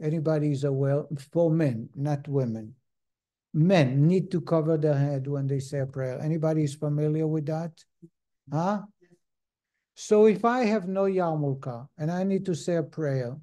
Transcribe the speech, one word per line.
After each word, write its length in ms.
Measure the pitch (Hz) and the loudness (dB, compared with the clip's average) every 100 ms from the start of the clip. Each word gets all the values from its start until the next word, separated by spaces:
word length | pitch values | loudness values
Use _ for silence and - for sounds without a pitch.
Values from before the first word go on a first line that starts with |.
Anybody 500 | 156 165 151 156 147 | -4 -2 0 0 0
is 120 | 139 | 0
aware? 420 | 143 135 139 143 147 147 - | 0 0 0 0 -2 -10 -4
For 180 | 170 165 | 0 2
men, 380 | 160 147 113 117 - | 4 2 -2 -8 -6
not 320 | 147 143 147 | -2 -2 -2
women. 480 | 139 123 113 110 - _ _ _ _ _ _ _ | -2 -2 -4 -10 -20 _ _ _ _ _ _ _
Men 540 | 156 170 185 127 135 156 | 2 6 6 4 4 4
need 240 | 185 - | 4 0
to 100 | 175 | -4
cover 360 | - 165 156 160 | 0 0 2 0
their 200 | 151 139 | 2 2
head 300 | 143 139 135 | 0 -2 -4
when 180 | 143 135 | -4 -2
they 140 | 139 | -4
say 200 | 135 143 | -4 -6
a 60 | 135 | -6
prayer. 340 | 135 131 127 | -4 -6 -4
Anybody 440 | 151 165 160 160 | -4 -2 0 0
is 120 | 147 139 | -2 -2
familiar 520 | 151 147 151 156 156 | -4 0 0 0 0
with 200 | 160 147 | -2 -4
that? 360 | 156 165 - _ _ 170 _ _ _ - | -6 -8 -12 _ _ -20 _ _ _ -6
Huh? 320 | 147 180 208 - _ _ _ _ _ _ _ _ _ _ | -2 -2 -2 -6 _ _ _ _ _ _ _ _ _ _
So 320 | - - 214 220 | -12 2 6 6
if 200 | 202 233 | 6 2
I 180 | 247 220 | 2 2
have 220 | 220 180 | 0 -2
no 160 | 190 | 0
yarmulke 840 | 196 185 170 160 139 135 131 117 139 - | 0 2 0 0 -2 -2 -8 -12 -14 -8
and 120 | 156 | -4
I 140 | 180 | -2
need 220 | 196 190 190 | 0 -2 -2
to 100 | 156 | -4
say 220 | - 170 | -2 -2
a 60 | |
prayer, 540 | 160 - 147 131 120 143 | -2 -4 -2 -2 -4 -10